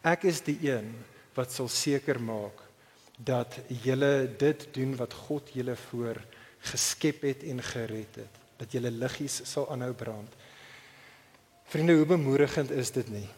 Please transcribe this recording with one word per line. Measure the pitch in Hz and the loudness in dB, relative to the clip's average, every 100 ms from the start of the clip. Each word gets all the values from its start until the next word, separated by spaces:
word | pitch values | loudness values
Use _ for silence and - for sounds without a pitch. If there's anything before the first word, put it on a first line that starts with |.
Ek | 165 175 | 4 4
is | 190 160 | 2 2
die | - 147 | -2 -2
een | 147 123 107 113 113 - - | 0 0 -4 -12 -16 -20 -8
wat | - 127 | -6 -4
sal | - 123 | -4 -2
seker | - - 139 - 123 | 0 2 0 0 -2
maak | 113 110 104 - - _ _ _ - - | -2 -4 -6 -12 -20 _ _ _ -20 -8
dat | 117 127 120 - 123 | 0 0 0 -8 -10
julle | 127 131 131 139 139 127 110 | -2 0 4 4 4 2 2
dit | 139 147 - | 2 2 -6
doen | 131 131 131 | -4 -2 -2
wat | 120 | -6
God | - - 147 - | -8 -6 -6 -4
julle | 127 123 120 | -6 -4 -6
voor | - 120 117 110 - - - - | -8 -6 -4 -6 -12 -20 -20 -12
geskep | - 127 - - 156 147 | -6 -2 -2 2 0 2
het | 143 135 | -2 -2
en | 160 127 | -6 -6
gered | - 123 110 110 107 - | -6 -6 -6 -6 -10 -14
het, | 110 - - - | -16 -18 -20 -16
dat | 117 | -6
julle | 127 120 | -2 -2
liggies | 117 131 - 143 - | -2 -4 -4 -6 -6
sal | - - 139 | -4 -4 -4
aanhou | 131 123 | -4 -6
brand. | 120 113 107 107 - - - - - - - - - - - _ _ | -6 -8 -8 -12 -18 -20 -20 -20 -20 -20 -20 -20 -20 -20 -20 _ _
Vriende, | - 151 165 | -6 2 8
hoe | 160 156 | 8 8
bemoedigend | 180 139 139 143 - 135 | 6 6 6 4 2 0
is | 143 120 | -2 -2
dit | 131 117 | -2 -4
nie? | 104 101 | -8 -10